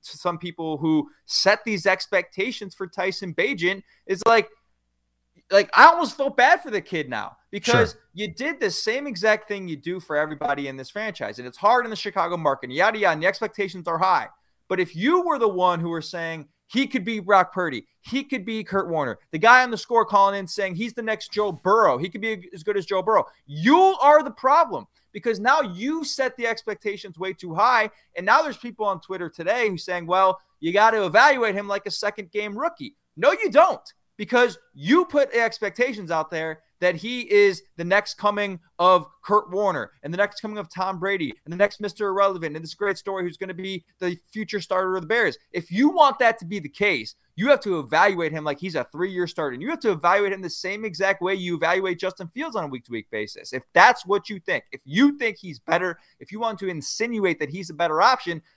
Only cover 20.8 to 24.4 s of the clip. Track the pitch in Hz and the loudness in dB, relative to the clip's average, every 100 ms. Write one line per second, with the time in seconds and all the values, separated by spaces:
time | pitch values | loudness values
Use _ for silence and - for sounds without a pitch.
20.8 | 233 - 220 214 - 208 208 160 180 220 | -8 -6 -6 -6 -6 -4 -4 -2 2 4
21.8 | 196 127 180 196 220 214 180 180 156 202 | 4 2 -4 -6 -6 -6 -10 -8 -4 -4
22.8 | 175 190 185 208 - _ - 147 190 330 | -2 -2 2 2 0 _ -14 -2 4 6
23.8 | 381 381 277 302 269 - | 6 6 6 6 4 -2